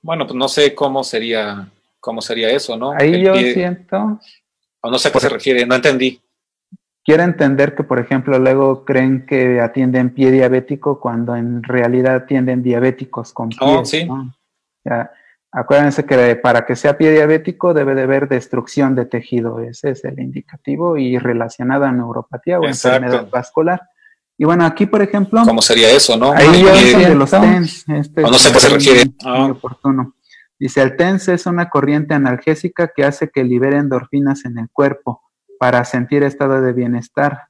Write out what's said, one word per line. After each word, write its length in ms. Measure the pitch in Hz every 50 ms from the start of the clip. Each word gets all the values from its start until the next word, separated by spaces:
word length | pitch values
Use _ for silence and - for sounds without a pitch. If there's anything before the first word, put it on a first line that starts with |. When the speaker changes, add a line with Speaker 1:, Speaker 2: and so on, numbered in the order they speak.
| _
Speaker 1:
Bueno, 240 | 160 165 165 139
pues 100 | 123 127
no 120 | 127 131 135
sé 260 | - 151 147 139 139
cómo 280 | - 143 139 135 135 127
sería, 640 | - - 113 113 117 113 110 107 104 101 101 98 98 _ _ _ _ _ _
cómo 200 | - - 113 113
sería 300 | 110 - 120 113 110 110
eso, 260 | 123 139 - - 117
¿no? 160 | 110 123 135 147
Speaker 2:
Ahí 220 | 151 143 151 175
Speaker 1:
El 80 | 180 185
Speaker 2:
yo 100 | 190 190
Speaker 1:
pie 220 | 190 190 180 -
Speaker 2:
siento 680 | 190 180 180 180 180 - _ - 196 208 214 214 214 _ _ _ _ _ _ _ _ _ _ _ _ -
Speaker 1:
O 80 | 117
no 80 | 123 131
sé 100 | - 147
a 20 |
qué 40 | 143
Speaker 2:
por 80 | 135 -
Speaker 1:
se 60 | 143
refiere, 360 | - 110 - 135 131 123 120
no 80 | 120 127
entendí. 460 | 127 123 151 135 127 127 131 123 _ _ _ _ _ _ _ _ _ _ _ - - _ _ _ _ _
Speaker 2:
Quiero 180 | - 151 160 170
entender 520 | 180 170 - 151 139 135 135 143 143 143
que, 100 | - 156
por 140 | - 131 123
ejemplo, 400 | 120 - 135 131 127 143 135 131
luego 460 | 131 131 131 135 139 135 135 131 135
creen 400 | - 139 131 131 131 135 127 131
que 360 | - 143 135 127 127 123 123 117
atienden 500 | 117 - 135 131 127 127 127 127 123 123
pie 180 | - 135 131
diabético 720 | 131 131 127 123 127 127 127 - 147 139 - 147 139 -
cuando 340 | - 123 117 113 120 117 120
en 260 | 120 117 120 120 120 113
realidad 520 | - 127 127 120 117 123 127 127 131 131
atienden 460 | 127 127 - 143 131 127 127 127 123 123
diabéticos 720 | 127 120 117 123 131 127 - 139 - - - 117 - _
con 160 | - 120 113 113 -
Speaker 1:
Oh, 180 | 131 139 139 135
Speaker 2:
pies, 100 | 120 117
Speaker 1:
sí. 160 | - 156 170
Speaker 2:
¿no? 160 | 170 - 135 135
O 100 | 127 127 _ _ _ _ _ _ _ _ _ _
sea, 260 | - 123 117 120 - _ _ _ _ _ _ _ _ - 127
Acuérdense 460 | 123 - 143 143 147 143 139 - 147
que 300 | - 139 127 123 120 117
para 280 | 117 - 123 117 117 117
que 120 | - 127
sea 200 | - - 147 143
pie 140 | 147 160 156
diabético 640 | 156 156 151 151 156 156 156 - 175 _ - 180 170
debe 200 | 151 139 135 135
de 80 | 135 131
haber 260 | 131 135 135 143 139
destrucción 680 | 139 123 120 - - 123 120 - - - 143 135 135
de 120 | 127 120
tejido, 540 | 127 - 117 113 - - 120 113 117 117 117
ese 300 | 117 120 123 - - 147
es 140 | 131 139 -
el 140 | 139 135 139
indicativo, 760 | 127 131 131 143 - _ - 143 _ - 139 143 170 175 165
y 220 | 147 131 127 123 123
relacionada 680 | 123 123 120 117 117 117 - - 127 127 135 139 143 135
a 40 | 127
neuropatía 680 | 123 120 117 117 120 117 _ - 123 _ 170 180 175
o 40 | 160
Speaker 1:
Exacto. 320 | 143 131 123 - 127 127 131 127
Speaker 2:
enfermedad 240 | 123 127 123 110 101
vascular. 500 | - 123 123 - _ 160 160 170 180 180 - _ _ _ _ _ _ _ _ _ _
Y 80 | _ -
bueno, 200 | 151 170 175 170
aquí, 220 | 165 165 - 208
por 160 | 196 - 208 202
ejemplo, 400 | 196 - 208 196 196 - 226 233
Speaker 1:
¿Cómo 160 | 226 233 226
sería 300 | - - 113 110 113 110
eso, 260 | 123 143 - - 117
no? 140 | 113 123 135 147
Speaker 2:
ahí 140 | 143 143 156
Speaker 1:
Ay, 140 | 175 180 185
Speaker 2:
ya 100 | 190 190
Speaker 1:
bien. 120 | 190 196
Speaker 2:
dicen 160 | - - 190 180 180
de 60 | 156
los 160 | 143 139 135 -
Speaker 3:
Entonces, 520 | 190 208 214 208 180 170 160 - - -
Speaker 2:
tens, 120 | 147 151 147 147
este 160 | - - - 151
Speaker 1:
O 60 | 117
no 80 | 120 127
sé 120 | - 147
a 20 | 120
qué 80 | 123
se 60 | 120 139
Speaker 2:
es 40 | 143
muy, 60 | -
Speaker 1:
refiere. 260 | 139 135 131 123 139
Speaker 2:
muy 120 | 139 - _ -
Speaker 1:
Ah. 260 | 131 123 127 135 139
Speaker 2:
oportuno. 640 | 131 135 - 131 127 _ _ 139 135 131 127 135 _ _ _ _ _ _ _ _ _ _
Dice: 200 | 135 127 - 143 135
el 140 | 131 131
tens 300 | - 170 180 196 185 190 -
es 180 | 180 170 -
una 220 | 180 175 175 175 175
corriente 440 | - 147 135 139 147 151 156 147 156
analgésica 800 | 147 139 131 123 123 - - 156 151 - 175 - - 170 160 -
que 100 | - 143
hace 260 | 139 139 - - 147
que 120 | _ 143 131
libere 360 | 123 123 123 127 139 139 143
endorfinas 640 | 143 143 131 123 127 _ - 143 139 139 139 139 -
en 140 | 127 120 117
el 100 | 113 117
cuerpo 520 | _ - 143 139 139 - _ - 123 _ _ _ _ _ _ _ - -
para 260 | 127 123 123 123 120
sentir 380 | - - 127 123 - 143 143 143
estado 380 | 139 139 - 143 135 135 131
de 120 | 131 127 120
bienestar. 760 | 123 123 120 123 120 117 - _ - 143 143 139 - - _